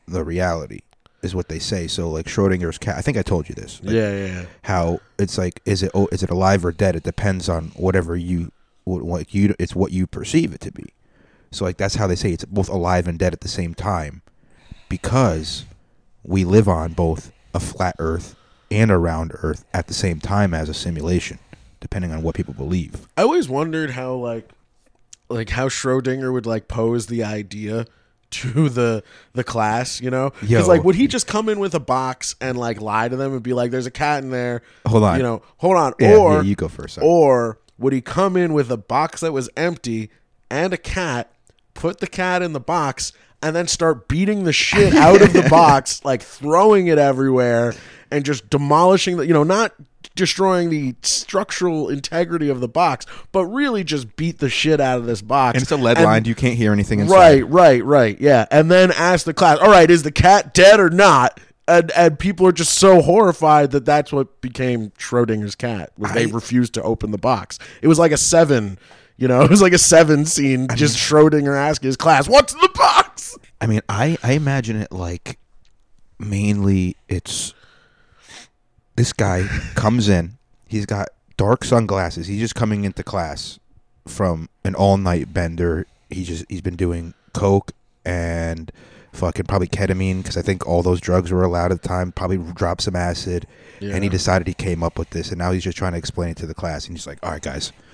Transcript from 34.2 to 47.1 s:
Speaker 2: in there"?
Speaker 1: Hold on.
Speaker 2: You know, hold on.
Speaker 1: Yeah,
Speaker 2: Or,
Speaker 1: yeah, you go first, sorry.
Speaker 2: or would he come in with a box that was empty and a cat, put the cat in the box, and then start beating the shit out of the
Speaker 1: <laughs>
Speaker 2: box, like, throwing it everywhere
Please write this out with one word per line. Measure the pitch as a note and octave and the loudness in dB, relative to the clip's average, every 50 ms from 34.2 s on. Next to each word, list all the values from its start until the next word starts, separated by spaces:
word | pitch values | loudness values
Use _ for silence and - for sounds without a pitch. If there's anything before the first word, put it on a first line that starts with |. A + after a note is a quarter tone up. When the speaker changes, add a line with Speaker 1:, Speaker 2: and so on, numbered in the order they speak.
| C3+ | -6
Speaker 2:
in | C3 | -6
there"? | B2+ B2 B2 B2 A#2+ A#2 - _ _ _ _ | -6 -6 -6 -6 -6 -8 -10 _ _ _ _
Speaker 1:
Hold | G#2+ A2 A2+ G#2+ | 0 2 4 4
on. | - E3+ | 4 2
Speaker 2:
You | - B2+ | 2 0
know, | A#2+ A2+ G2 - _ _ | -2 -4 -6 -10 _ _
hold | _ - F3 F#3+ | _ 0 2 2
on. | F3 D#3 C3+ - - | 4 2 0 0 2
Speaker 1:
Yeah, | A#2+ F#3+ G#3 | 6 8 8
Speaker 2:
Or, | G#3+ G3 E3 D3+ | 8 8 6 4
Speaker 1:
yeah, | D3+ - | 2 2
you | G2 G2+ | 0 -2
go | - - - | -2 -4 -8
first, | - - - - - | -8 -12 -16 -16 -8
sorry. | - - D#3 | 0 2 4
Speaker 2:
or | F3 E3+ D#3 C#3 C3 B2 A#2 A2+ A2 - _ _ _ _ | 4 6 4 4 4 2 0 -2 -6 -10 _ _ _ _
would | A2+ C3+ C3+ | -2 -2 -2
he | C3 | -2
come | A#2+ - - - F#3+ G3 F#3 | -6 -6 -2 -2 -2 0 0
in | F#3 F3 E3+ D#3 | 0 0 0 0
with | D3 C#3 A#2 | -2 -2 -2
a | B2 | -4
box | A2+ G2 _ A#2+ C3+ D#3 E3 - - | -8 -6 _ -2 -2 -2 -2 -6 -6
that | - E3 D3+ | -6 -4 -4
was | C3+ B2+ A#2 - | -4 -6 -6 -6
empty | - D#3+ F3 E3+ - - B2 A2+ A2 A2 G#2 _ _ _ _ _ _ _ _ | -4 -4 -4 -4 -6 -8 -8 -6 -6 -8 -10 _ _ _ _ _ _ _ _
and | - - E3+ F#3+ F3+ | -4 -4 -2 -4 -4
a | - | -6
cat, | - - - F#3+ F3+ D#3+ C3 A#2+ A#2 - _ _ _ _ _ _ _ _ _ | -8 -8 -6 -6 -4 -4 -6 -6 -8 -10 _ _ _ _ _ _ _ _ _
put | - - E3 - - | -8 -8 -8 -6 -6
the | - | -10
cat | - - - F#3 F3+ F3+ F3+ F3+ | -10 -6 -6 -4 -2 -2 -2 -4
in | E3+ D#3 | -4 -6
the | C#3 | -8
box, | A#2+ - E3+ F3 D3+ C#3 C3 - - - - _ _ _ _ _ - | -6 -4 -4 -2 -2 -4 -4 -6 -10 -14 -14 _ _ _ _ _ -6
and | D#3 D#3 | -4 -2
then | E3+ F3 | -2 -2
start | D#3+ - - E3+ D#3+ D#3 B2 - | -2 -2 0 0 0 0 -2 -4
beating | _ C#3+ D#3+ F#3+ G3 G#3+ G3+ F#3+ | _ -2 -2 0 0 0 0 0
the | E3 D3 | 0 0
shit | - - - - G3+ G3+ G3 - | 0 -2 0 4 4 4 6 6
out | D#4+ D3+ E3 F#3 G3 G3+ | 8 8 8 10 10 8
of | G#3 E3+ | 8 6
the | F3+ E3+ | 6 4
Speaker 1:
<laughs> | C3 | 6
Speaker 2:
box, | D#3+ E3 E3+ D3+ C#3+ C3+ C3+ - - - - | 6 8 8 8 6 4 2 -2 -8 -8 -4
like, | C#3+ C3 A#2 - | -4 -4 -4 -4
throwing | - - - C#3 D3 D#3 F3 G3 A3 G#3+ G3+ F#3 E3+ | -12 -18 -10 -4 0 2 4 6 6 6 4 4 2
it | D#3+ D3 | 2 4
everywhere | C#3+ C#3 | 4 2